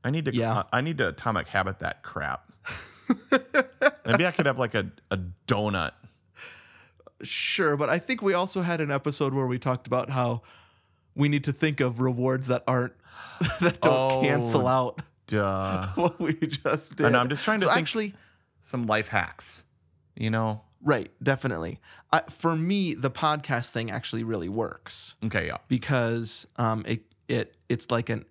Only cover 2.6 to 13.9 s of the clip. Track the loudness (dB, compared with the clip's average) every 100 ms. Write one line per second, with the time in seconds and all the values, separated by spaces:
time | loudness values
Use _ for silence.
2.6 | -12 -12 -14 -14 -4 -4 2 0 2 0
3.6 | 0 _ 0 0 0 2 2 2 0 2
4.6 | 0 0 -2 -10 _ -4 -4 -10 -2 0
5.6 | 2 0 -2 -6 -20 _ _ -20 -20 -20
6.6 | -20 -20 -20 _ -20 _ -8 -4 -2 2
7.6 | 2 4 2 0 0 0 2 2 0 0
8.6 | 0 0 0 0 -2 0 0 2 0 0
9.6 | 0 -2 0 -2 0 0 0 -2 -6 -20
10.6 | _ _ _ _ _ 0 2 2 -2 0
11.6 | 0 2 0 2 0 2 0 0 0 0
12.6 | 2 0 0 -8 -20 -18 -18 -4 -4 2
13.6 | 2 4 4